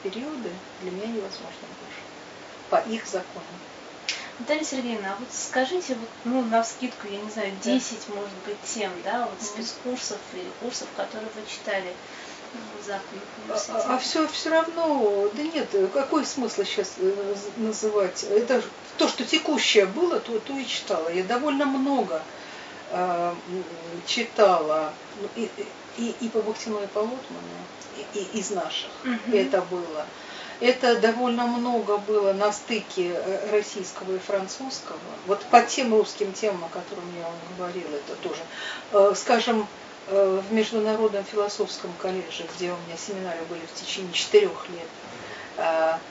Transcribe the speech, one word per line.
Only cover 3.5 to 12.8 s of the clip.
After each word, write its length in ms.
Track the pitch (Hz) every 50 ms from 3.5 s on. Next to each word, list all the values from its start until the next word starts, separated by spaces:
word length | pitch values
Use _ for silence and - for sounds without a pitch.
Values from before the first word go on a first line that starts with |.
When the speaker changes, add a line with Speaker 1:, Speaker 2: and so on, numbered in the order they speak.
| - 180 - - - - - - - - - - - - - - - -
Speaker 2:
Наталья 240 | 240 226 294 311 320
Сергеевна, 480 | - 277 254 247 240 233 214 196 190 202
а 40 | 208
вот 100 | 247 247 -
скажите, 640 | - - - - 262 262 262 359 370 349 - 262
вот, 140 | 226 226 - - - -
ну, 180 | 233 247 262 247
навскидку, 640 | 226 220 226 226 226 - - 254 247 - - - 208
я 100 | 202 202
не 120 | 208 214
знаю, 220 | 214 226 208 196 196 190 -
Speaker 1:
Да. 80 | 226 247
Speaker 2:
десять, 360 | 262 240 - 226 208 - -
может 280 | 208 202 202 202 190 185 185
быть, 120 | - 208 208 - - -
тем, 180 | 233 208 190 185 175 165
да, 220 | 190 214 247 240
вот 140 | 220 196 185
Speaker 1:
Мгм. 60 | -
Speaker 2:
спецкурсов 720 | - - 220 233 226 - - - 254 247 240 - - 214 196 - - -
или 160 | 185 180 185 180 - 208
курсов, 260 | 240 262 - - - -
которые 340 | - 196 - - 220 214 214 -
вы 80 | 214 214 -
читали, 440 | - - - - 202 190 185 180 180 180 - - - - - - - - - - -
ну, 60 | 233 220 214 208 208